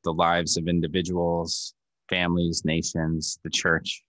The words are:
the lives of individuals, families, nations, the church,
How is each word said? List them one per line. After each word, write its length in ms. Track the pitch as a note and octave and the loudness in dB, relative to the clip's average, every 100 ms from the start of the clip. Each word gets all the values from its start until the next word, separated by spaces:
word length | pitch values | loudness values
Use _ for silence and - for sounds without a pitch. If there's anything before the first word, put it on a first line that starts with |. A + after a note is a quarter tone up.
the 100 | F2 | -2
lives 440 | E2 E2+ E2+ D#2+ E2+ | 2 4 4 2 0
of 100 | E2 | 2
individuals, 1080 | F2 D#2+ F2+ E2+ F2 E2+ E2+ E2 - - - _ _ - | 2 2 0 0 0 0 0 -2 -6 -8 -14 _ _ -4
families, 540 | F#2 F2 F2 E2+ E2 D#2+ | 0 2 2 0 0 0
nations, 760 | E2 - E2+ D#2+ D#2+ - - | 0 -2 -2 0 -2 -4 -8
the 60 | D#2+ | -6
church, 540 | - F2 D#2+ - - | -2 2 2 0 -10